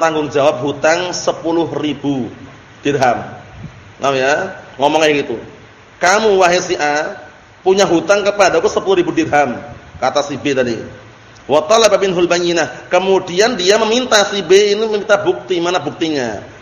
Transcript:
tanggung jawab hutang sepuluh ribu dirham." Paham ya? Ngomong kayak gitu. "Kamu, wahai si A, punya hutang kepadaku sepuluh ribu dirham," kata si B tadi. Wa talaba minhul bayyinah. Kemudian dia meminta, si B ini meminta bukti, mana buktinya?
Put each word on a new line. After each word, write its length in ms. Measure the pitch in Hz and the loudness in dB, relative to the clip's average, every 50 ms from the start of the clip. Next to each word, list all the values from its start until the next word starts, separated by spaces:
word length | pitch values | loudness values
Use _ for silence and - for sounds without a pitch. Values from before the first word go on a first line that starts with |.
tanggung 320 | 165 160 156 156 151 143 139 | 0 0 0 0 -2 -2 0
jawab 320 | 143 135 151 147 127 135 | 2 2 2 2 0 -2
hutang 480 | 143 139 - - 156 165 175 180 180 170 | -6 -4 0 0 0 0 0 -2 -6 -8
sepuluh 560 | - - 185 165 - - 160 170 170 165 139 | -6 -4 -4 -4 -4 -2 -2 -2 -2 -2 -2
ribu 560 | 139 139 151 151 139 143 - 143 139 131 117 101 95 - - - - - - - - - | -4 -6 -4 -4 -6 -4 -4 -4 -4 -4 -6 -8 -10 -16 -20 -20 -20 -20 -20 -20 -14 -8
dirham." 400 | - 143 139 131 131 123 113 104 98 - - - - - - - - - - - - - - - | -4 -2 0 2 2 2 2 0 -4 -12 -14 -18 -20 -20 -20 -18 -18 -18 -18 -20 -20 -20 -10 -4
Paham 160 | - 139 139 | -2 -2 0
ya? 400 | 131 131 139 151 165 190 190 185 - - - - - | 0 2 0 0 0 -2 -6 -10 -14 -18 -14 -6 -2
Ngomong 240 | 131 147 151 156 160 | 0 2 2 4 2
kayak 240 | 151 147 143 139 - | 2 2 0 -2 -4
gitu. 80 | 117 107 - - - - - - - - - - - - | -6 -8 -10 -14 -20 -20 -20 -20 -20 -20 -20 -20 -8 -2
"Kamu, 400 | 175 175 196 214 220 214 196 190 | 0 2 2 2 2 2 4 4
wahai 180 | 185 170 175 180 175 | 4 4 2 2 -2
si 100 | - 180 - | -2 -4 -2
A, 400 | 147 147 147 151 156 185 202 - - - - - - - - - | -2 -2 -2 -2 -4 -6 -8 -14 -16 -20 -20 -20 -20 -20 -16 -4
punya 240 | - 185 190 196 196 | 0 0 2 4 4
hutang 400 | 160 170 165 156 180 202 202 196 | 2 2 2 2 2 0 2 2
kepadaku 420 | 202 202 202 196 170 156 165 151 | 0 2 2 2 2 2 2 0
sepuluh 380 | 143 - - - 180 196 180 170 | 0 0 -2 0 0 2 2 2
ribu 80 | 160 143 | 0 0
dirham," 480 | 160 156 127 139 147 143 127 117 - - - - - - - - - | -2 -2 0 2 2 2 0 -2 -6 -10 -16 -18 -20 -20 -20 -10 -4
kata 240 | 123 131 135 143 143 | -4 -2 0 -2 -4
si 160 | - 147 123 | -4 -6 -6
B 160 | - 147 135 | -4 -2 0
tadi. 240 | 127 127 120 117 104 - - - - - - - - - - - - - - | 0 0 -2 -2 -6 -8 -12 -16 -20 -20 -20 -20 -20 -20 -20 -20 -14 -4 0
Wa 160 | 127 151 156 | 0 0 2
talaba 320 | - 220 233 226 202 196 180 | 2 2 4 4 4 4 2
minhul 320 | 190 196 180 175 175 175 | 0 0 0 0 0 2
bayyinah. 560 | 175 175 180 175 175 170 151 127 - - - | 0 0 0 0 0 0 -2 -4 -6 -12 -6
Kemudian 720 | - 180 180 190 190 190 180 - - 175 180 - - 247 180 | -2 0 0 2 2 0 0 0 -2 0 2 2 2 0 0
dia 160 | 180 185 202 | 2 2 2
meminta, 480 | 220 226 214 226 247 254 247 226 208 196 | 2 2 2 0 0 0 2 2 2 2
si 160 | - 208 202 | 2 -2 -4
B 320 | 180 156 185 202 208 208 | 2 4 6 6 6 4
ini 160 | 202 208 226 | 2 0 -2
meminta 320 | 220 214 202 190 214 208 - | -2 -2 -2 0 2 0 2
bukti, 400 | - 175 190 175 - - 185 170 | 2 0 -2 -2 -2 -4 -4 -2
mana 240 | 170 175 180 180 135 | 0 0 -2 -2 -2
buktinya? 640 | 147 123 - 165 160 151 139 123 117 104 98 - - - - | -4 -6 -4 -4 -2 -2 -2 -2 -4 -6 -8 -10 -14 -20 -18